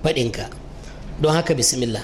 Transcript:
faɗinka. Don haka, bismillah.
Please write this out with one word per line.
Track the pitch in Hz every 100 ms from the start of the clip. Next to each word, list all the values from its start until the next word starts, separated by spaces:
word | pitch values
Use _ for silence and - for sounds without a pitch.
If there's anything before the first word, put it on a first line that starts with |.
faɗinka. | 160 151 117 - 104 - - - - - - -
Don | 151
haka, | 160 165 147
bismillah. | 117 127 120 107